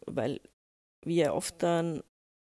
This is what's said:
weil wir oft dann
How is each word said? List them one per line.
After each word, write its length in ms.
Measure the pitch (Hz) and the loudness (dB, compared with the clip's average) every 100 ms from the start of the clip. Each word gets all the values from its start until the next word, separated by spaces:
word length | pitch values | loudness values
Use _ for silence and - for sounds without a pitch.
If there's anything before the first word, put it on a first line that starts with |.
| - | -6
weil 360 | - 120 143 - _ _ _ _ _ - | -2 -2 -4 -10 _ _ _ _ _ -2
wir 280 | 170 147 | 2 2
oft 300 | - - - | 2 -4 -2
dann 400 | 175 170 170 156 - _ _ _ | 2 2 0 -4 -10 _ _ _